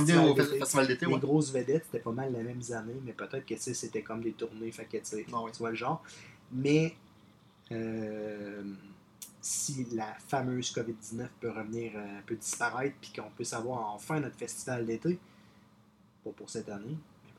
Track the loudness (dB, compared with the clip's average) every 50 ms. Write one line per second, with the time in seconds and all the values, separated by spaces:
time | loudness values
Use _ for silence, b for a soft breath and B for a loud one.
0 | 10 10 10 10 10 10 10 8 6 4 4 0 2 4 6 6 6 6 4 2
1 | 4 2 4 4 4 6 6 6 6 4 2 0 2 4 2 2 2 0 -6 -4
2 | -4 -2 -2 -2 -2 -2 -2 -2 -4 -4 -6 -6 -6 -6 -6 -6 -6 -6 -8 -8
3 | -8 -8 -8 -8 -8 -6 -6 -6 -6 -6 -6 -6 -4 -4 -4 -4 -6 -4 -6 -6
4 | -4 -4 -6 -4 -4 -4 -4 -4 -6 -6 -6 -6 -8 -8 -8 -8 -10 -6 -6 -6
5 | -6 -4 -6 -6 -6 -4 -4 -4 -4 -4 -6 -4 -4 -2 -2 -2 -2 -2 -2 -2
6 | b b b b b b b b b -6 -2 0 4 6 6 6 6 4 0 -6
7 | -20 -20 -20 -20 -20 -20 -20 -20 -20 -20 -20 -18 -10 -8 -6 -4 -4 -4 -4 -4
8 | -4 -4 -4 -6 -6 -6 -6 -8 -10 -10 -10 -8 -8 -8 -10 -12 -14 -20 -20 -20
9 | -20 -20 -20 -18 -18 -18 -14 -10 -6 -4 -2 -2 -2 -2 -2 -2 -4 -2 -2 -4
10 | -4 -4 -8 -10 -6 -2 -2 0 0 0 0 0 -2 -2 -2 -2 -2 -4 -6 -8
11 | -8 -8 -6 -6 -6 -8 -8 -6 -6 -6 -4 -4 -6 -6 -4 -6 -6 -6 -6 -8
12 | -8 -8 -10 -10 -8 -6 -6 -6 -4 -6 -2 0 -2 0 0 0 -2 -2 -2 -6
13 | -14 -12 -10 -10 -10 -10 -8 -8 -6 -6 -4 -4 -4 -2 -2 -2 -2 -4 -6 -6
14 | -4 -2 -2 -2 -2 -4 -6 -8 -8 -8 -8 -6 -4 -4 -2 -2 0 -2 -2 0
15 | 2 0 0 0 b b b b b b b b b b b b -20 _ _ _
16 | _ _ _ _ -12 -12 -12 -12 -12 -8 -8 -8 -6 -8 -10 -8 -8 -8 -8 -8
17 | -10 -14 -20 -20 -20 -20 -20